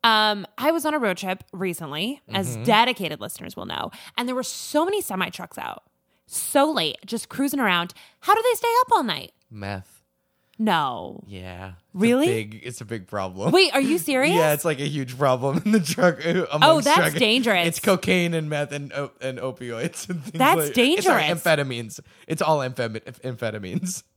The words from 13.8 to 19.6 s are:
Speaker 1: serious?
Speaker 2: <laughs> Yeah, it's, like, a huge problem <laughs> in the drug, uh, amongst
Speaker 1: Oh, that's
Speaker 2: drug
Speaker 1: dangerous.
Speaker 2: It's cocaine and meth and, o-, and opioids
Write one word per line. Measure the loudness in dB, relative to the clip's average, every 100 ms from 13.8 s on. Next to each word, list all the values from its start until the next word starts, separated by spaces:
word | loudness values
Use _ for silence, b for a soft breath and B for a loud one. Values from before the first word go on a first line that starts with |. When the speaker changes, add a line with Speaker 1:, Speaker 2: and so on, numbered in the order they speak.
| 2 0
Speaker 1:
serious? | 0 0 2 4
Speaker 2:
<laughs> |
Yeah, | 4
it's, | 2 0
like, | -2
a | -2
huge | -4 -6 0
problem | 2 2 0 0
<laughs> | 2
in |
the | 2
drug, | 2 2 2 2 -2
uh, | 0 0
amongst | 4
Speaker 1:
Oh, | 6 6
that's | 6 4 4
Speaker 2:
drug |
Speaker 1:
dangerous. | 2 2 4 2 2 2
Speaker 2:
It's | 0
cocaine | 2 2 4 2 2
and | -2 -2
meth | -4 -4
and, | -6 -8
o-, | -8 -8 _
and | -8 -6
opioids | -8 -8